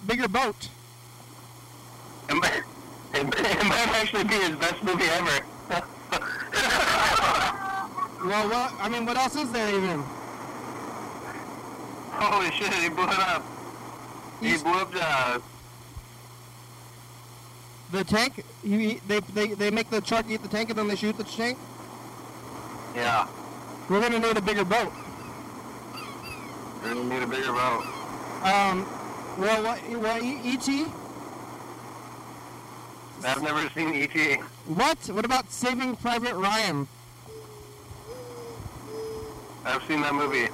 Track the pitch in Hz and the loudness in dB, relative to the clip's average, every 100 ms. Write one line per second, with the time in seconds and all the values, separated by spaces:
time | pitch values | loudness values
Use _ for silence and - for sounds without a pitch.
0 | 190 240 240 220 254 202 - - - - | 0 2 4 4 2 0 -10 -14 -20 -20
1 | - - - - - - - - - - | -20 -18 -18 -18 -18 -18 -18 -18 -18 -16
2 | - - - 160 - - - - - - | -16 -12 0 4 4 2 -2 -12 -14 -14
3 | - 143 139 - 220 185 202 - 233 220 | -4 0 2 2 4 4 4 4 4 4
4 | 220 214 196 214 180 151 170 - 202 180 | 4 2 4 4 4 2 0 2 0 2
5 | 175 170 175 143 - - - 175 - - | 4 4 2 0 -2 -14 -2 -2 -2 -12
6 | - - - - - - - - - - | -4 -4 -2 -4 -2 2 4 4 4 6
7 | - - - - - - 381 381 - - | 6 6 6 4 2 0 -2 -2 -4 -4
8 | - - 180 208 208 233 240 - 202 240 | -4 -2 2 2 4 2 0 -2 -2 0
9 | 233 247 262 285 294 233 214 196 185 156 | 2 4 2 2 -2 0 2 2 2 0
10 | 139 - - - - - - - - - | -2 -6 -10 -10 -10 -8 -8 -8 -8 -8
11 | - - - - - - - - - - | -8 -8 -8 -8 -10 -10 -10 -10 -10 -10
12 | - - 202 202 175 - 202 190 165 160 | -6 2 4 4 4 2 0 2 2 2
13 | 185 190 185 165 - - - - - - | 4 4 4 2 -2 -10 -12 -12 -12 -12
14 | - - - - 226 156 151 185 190 185 | -12 -12 -14 -2 2 4 4 4 2 0
15 | 165 139 123 123 120 - - - - - | 2 4 4 0 -4 -16 -18 -18 -14 -14
16 | - - - - - - - - - - | -14 -18 -18 -18 -18 -18 -18 -18 -18 -18
17 | - - - - - - - - - 185 | -18 -18 -18 -18 -18 -18 -18 -18 -4 0
18 | 190 208 254 233 - - 208 208 214 226 | 4 6 6 0 -14 -6 2 4 4 2
19 | 196 208 196 202 208 196 202 220 220 220 | 2 2 2 0 2 4 2 2 2 0
20 | 208 226 226 220 196 214 226 220 208 196 | 4 2 2 -4 0 -2 0 0 2 2
21 | 208 214 208 - 240 254 - - - - | 0 0 -4 0 0 -2 -8 -14 -14 -12
22 | - - - - - - - - - 120 | -12 -12 -12 -12 -12 -10 -10 -10 -8 0
23 | 120 117 - - - - - - - 190 | 4 4 2 -4 -12 -10 -12 -12 2 4
24 | 240 233 226 220 196 208 180 220 208 - | 4 4 4 4 2 2 4 4 2 -4
25 | - - - - - - - - - - | -10 -10 -12 -12 -12 -12 -12 -12 -12 -10
26 | - - - - - - - - 110 120 | -10 -10 -10 -10 -10 -10 -10 -6 -4 -2
27 | 123 127 123 131 135 120 - - - - | 0 0 0 0 0 2 4 2 -2 -6
28 | - - - - 190 202 196 185 190 - | -8 -8 -8 0 6 6 6 4 0 -6
29 | - - - - 196 220 220 233 - 233 | -8 -8 -8 0 4 4 4 0 -2 0
30 | 220 233 247 277 240 262 - 277 320 - | 2 2 0 -2 0 0 2 2 0 -4
31 | - - - - - - - - - - | -10 -10 -10 -10 -12 -12 -12 -12 -12 -12
32 | - - - - - - - - - - | -12 -14 -12 -14 -14 -14 -14 -14 -14 -14
33 | - - 123 147 151 151 151 151 165 151 | -14 -4 0 2 2 2 0 0 0 0
34 | 147 160 151 - - - - 165 269 320 | 0 4 4 4 -2 -12 -4 4 4 4
35 | - 196 233 262 247 - 247 247 254 226 | 0 -2 4 2 2 0 2 2 0 0
36 | 233 233 240 185 196 214 208 147 139 - | 0 2 0 2 2 4 2 0 -2 -8
37 | - - - - - - - - - - | -20 -20 -16 -14 -14 -16 -16 -16 -16 -14
38 | - 123 123 120 117 - - - - - | -12 -12 -10 -12 -10 -10 -10 -10 -8 -6
39 | - - - - - - 127 131 - 151 | -6 -6 -8 -10 -12 -6 -2 -2 2 2
40 | 147 143 143 135 113 | 4 4 4 4 2